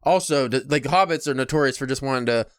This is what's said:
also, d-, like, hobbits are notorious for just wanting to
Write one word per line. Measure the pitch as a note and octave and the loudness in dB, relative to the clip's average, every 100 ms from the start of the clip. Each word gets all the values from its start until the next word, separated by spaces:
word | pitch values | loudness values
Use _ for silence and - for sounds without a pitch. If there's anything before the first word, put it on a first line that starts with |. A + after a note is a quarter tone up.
also, | - F3+ - D3 B2+ | 0 0 2 0 0
d-, | B2+ C3+ | -2 0
like, | D3 | -2
hobbits | C3+ F3+ F#3+ D#3+ D3 | 2 2 2 0 -2
are | |
notorious | C3+ B2+ D3+ C#3 B2+ | -2 0 2 2 0
for | C3 | -4
just | C3+ | -4
wanting | C3+ B2+ A#2+ | -2 -2 0
to | A#2 A2 | 0 -2